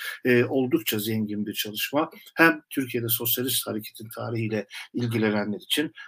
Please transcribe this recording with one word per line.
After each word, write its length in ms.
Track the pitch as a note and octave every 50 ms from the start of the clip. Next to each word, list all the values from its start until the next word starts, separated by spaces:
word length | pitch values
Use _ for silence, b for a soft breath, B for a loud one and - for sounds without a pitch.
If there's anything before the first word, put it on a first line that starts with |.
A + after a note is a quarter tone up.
| B B B B B
e, 200 | C3 B2 A#2+ A#2+
oldukça 540 | - D3+ C3+ C3 B2 C#3+ E3+ - - - G#2+
zengin 480 | G#2 A2+ A2+ A2 A2 G#2 G#2 G#2 G#2
bir 80 | G#2+ G2
çalışma. 560 | - - G#2+ G#2 G#2 - - - C#3+ E3 D#3+ - B B B B
Hem 280 | - E3 D#3+ D#3 D#3 - -
Türkiye'de 380 | - - C3+ B2 - B2 A2+ A#2
sosyalist 580 | A#2 - A#2+ A#2 - - B2 C3 A#2+ - -
hareketin 420 | G#2+ G2+ G#2+ G#2+ - - - A2+ A2 -
tarihiyle 520 | A#2 A#2 A#2+ A#2+ A2+ A2+ G#2+ A2 G#2+ G2+ - B B B B B
ilgilenenler 640 | A#2+ A#2+ A#2 A2+ A#2 A2 A2 G#2 G#2+ G#2 - G2+ F#2
için 320 | - - - D3+ D3+ D#3+ - B B